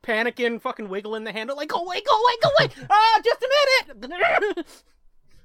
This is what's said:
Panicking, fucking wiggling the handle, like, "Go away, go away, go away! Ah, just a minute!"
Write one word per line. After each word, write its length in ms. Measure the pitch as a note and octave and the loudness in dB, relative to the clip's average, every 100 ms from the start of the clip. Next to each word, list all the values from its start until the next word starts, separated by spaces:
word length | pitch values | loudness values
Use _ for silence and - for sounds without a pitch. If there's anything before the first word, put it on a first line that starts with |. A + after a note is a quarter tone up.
Panicking, 580 | - A3 A#3 A#3 A#3+ A#3 | -2 -2 -2 -2 -4 -4
fucking 260 | B3+ A#3+ G#3+ | -8 -8 -8
wiggling 340 | F#3+ G#3+ A3 A3 | -8 -8 -10 -8
the 60 | |
handle, 220 | G3+ A3+ C#4 | -10 -8 -8
like, 100 | D4+ | -6
"Go 140 | - | -6
away, 180 | F4 F#4 | -4 -6
go 140 | A4 G#4+ | 0 2
away, 120 | A#4+ A#4+ | 2 2
go 80 | D5+ C#5+ | 2 2
away! 100 | C#5 - - | 0 -4 2
Ah, 300 | G4+ A4 A4 | 4 6 4
just 200 | A4+ - | 2 0
a 60 | B4+ C#5+ C#5 C5 - - | 2 2 4 2 0 -14
minute!" 880 | B3 F4 E5+ E5 G#4 F4+ D#4 - _ _ _ _ _ - | -12 -2 0 2 0 -4 -10 -16 _ _ _ _ _ -20